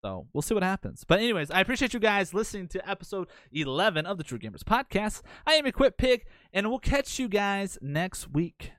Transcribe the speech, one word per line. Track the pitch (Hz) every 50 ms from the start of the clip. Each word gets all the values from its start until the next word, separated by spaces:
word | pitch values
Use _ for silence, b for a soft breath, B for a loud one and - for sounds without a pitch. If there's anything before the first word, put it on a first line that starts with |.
| -
So | 101 95 92 76 - _
we'll | 143 151
see | - 220
what | 208 180
happens. | 185 190 196 - 98 - - -
But | - 165 190
anyways, | 226 240 226 180 151 143
I | 147 185
appreciate | 190 202 262 - 269 247 247
you | 240
guys | 202 220 202 202 190 - -
listening | 196 220 - - 208 185 160
to | - 185 -
episode | - 196 - - - - 196 180 B B B B B
eleven | B 151 156 135 131 147 190 220 175 156 151
of | 175 202 175
the | 151
True | - 127 113
Gamers | - 107 95 - -
Podcast. | - 214 240 269 _ - 190 208 214 - - - B B B B
I | 311 311
am | 311 294
Equip | 269 - - 269 254 -
Pig, | - 254 262 247 233 - b b b b b b
and | 190 202 214
we'll | 240 262
catch | - - 269 277 277 - - -
you | 262
guys | 233 190 208 202 202 196 196 196 190 - -
next | - 139 143 156 175 185 - - - -
week | 135 147 175 165 _ _ - 113 -